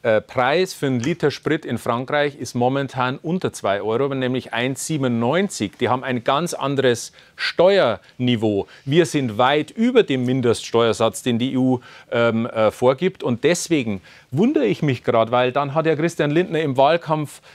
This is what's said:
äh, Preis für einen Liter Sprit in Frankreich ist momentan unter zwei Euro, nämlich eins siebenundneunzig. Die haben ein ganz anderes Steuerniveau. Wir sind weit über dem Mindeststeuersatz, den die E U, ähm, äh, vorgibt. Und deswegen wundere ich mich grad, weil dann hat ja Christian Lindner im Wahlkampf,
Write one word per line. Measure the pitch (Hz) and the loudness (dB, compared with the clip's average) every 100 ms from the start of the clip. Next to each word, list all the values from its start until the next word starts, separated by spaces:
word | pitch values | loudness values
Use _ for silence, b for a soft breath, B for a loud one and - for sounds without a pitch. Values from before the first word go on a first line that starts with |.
äh, | 120 107 | 2 0
Preis | - - 127 156 185 | 0 -2 0 0 -2
für | - 143 | -2 -2
einen | 127 | -2
Liter | 123 175 151 | -2 0 -2
Sprit | - - 160 | -2 -4 -4
in | - 117 | -4 -6
Frankreich | - 117 131 147 147 | -2 -4 -2 -2 -2
ist | 143 131 127 | -4 -8 -2
momentan | 123 139 135 131 127 139 | 0 0 -4 -2 -4 -4
unter | 160 180 - | -6 -4 -4
zwei | - 104 101 | -4 -2 -2
Euro, | 104 113 139 | 0 -2 -2
nämlich | 135 127 127 - | -2 -2 -4 -4
eins | 113 123 135 - | -4 -4 -4 -6
siebenundneunzig. | 156 131 117 120 165 202 - 101 - | -2 0 0 0 0 -2 -4 -6 -2
Die | 104 | 0
haben | 127 | 0
ein | 131 123 | -2 -4
ganz | 113 139 170 | 0 -2 -2
anderes | - 135 139 127 117 - b b b | -4 -4 0 2 0 -4 b b b
Steuerniveau. | - - 175 196 143 101 - - 123 120 110 101 92 B | -8 2 4 6 2 0 -8 -4 0 2 2 0 -4 B
Wir | - 156 165 | 0 2 2
sind | 156 127 104 | 0 -4 0
weit | 123 147 151 | 2 2 -2
über | - 233 247 | -2 2 2
dem | 196 135 | 2 0
Mindeststeuersatz, | 123 131 120 107 - 117 117 104 113 - | 0 0 2 0 0 2 2 2 0 0
den | - 117 | -2 -2
die | 127 | -2
E | 131 | 0
U, | 131 123 B B B | 0 0 B B B
ähm, | 120 117 113 117 | 0 2 2 -2
äh, | 113 110 | 2 0
vorgibt. | - 123 135 185 - | 4 2 2 -2 -2
Und | 139 117 | -4 0
deswegen | 147 170 - 160 113 98 B B B | 2 0 0 -2 -2 -6 B B B
wundere | 131 233 311 233 | 0 2 2 0
ich | 175 | 0
mich | 151 123 | 0 -2
grad, | - 117 113 | 0 2 2
weil | 123 127 | 2 2
dann | 127 143 | 0 -2
hat | 143 160 | -2 0
ja | |
Christian | 147 165 - 151 | 0 -2 0 0
Lindner | 151 180 156 | 2 0 -2
im | 156 127 | -2 2
Wahlkampf, | 139 170 156 156 147 - B | 4 2 0 -4 -4 -12 B